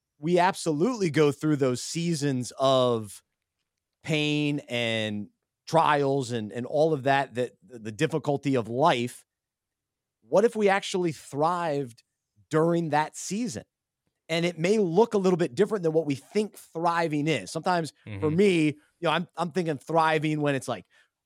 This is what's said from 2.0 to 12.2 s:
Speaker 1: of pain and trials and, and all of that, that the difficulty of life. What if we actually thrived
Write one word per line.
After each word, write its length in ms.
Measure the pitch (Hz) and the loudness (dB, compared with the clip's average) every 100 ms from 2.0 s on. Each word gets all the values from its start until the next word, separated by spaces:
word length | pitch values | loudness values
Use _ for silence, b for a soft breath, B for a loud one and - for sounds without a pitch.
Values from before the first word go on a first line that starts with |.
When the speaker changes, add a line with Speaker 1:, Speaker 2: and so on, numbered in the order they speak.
| 170 160 143 127 117 - | -2 -2 -2 -2 -4 0
Speaker 1:
of 640 | 135 131 123 117 107 - _ _ _ _ _ _ _ _ | 2 4 4 0 -4 -16 _ _ _ _ _ _ _ _
pain 560 | - 156 151 147 147 143 - | -4 -2 0 0 0 -4 -4
and 600 | 120 117 113 107 104 104 _ _ _ - | -4 -2 0 -2 -6 -10 _ _ _ -2
trials 640 | 160 151 147 139 139 117 | 2 2 2 2 -2 -4
and, 220 | 120 107 | -6 -6
and 120 | 120 | -8
all 280 | 123 139 160 | -4 0 2
of 100 | 151 | 2
that, 300 | 127 139 135 | 2 0 0
that 220 | 110 123 _ _ | -4 -6 _ _
the 220 | 123 107 | -14 -12
difficulty 640 | 107 156 160 - 143 143 | -2 -2 -2 -2 -2 0
of 140 | 131 107 | -2 -2
life. 560 | 120 160 127 123 - _ _ _ _ _ _ _ _ _ _ | 0 2 2 -2 -8 _ _ _ _ _ _ _ _ _ _
What 220 | 110 165 | 0 2
if 100 | 233 | 2
we 140 | 220 202 | 2 2
actually 420 | 196 - 190 175 | 2 0 -2 -2
thrived 920 | - - 135 156 175 170 143 127 117 _ _ | -4 -10 -2 0 0 -2 -2 -4 -10 _ _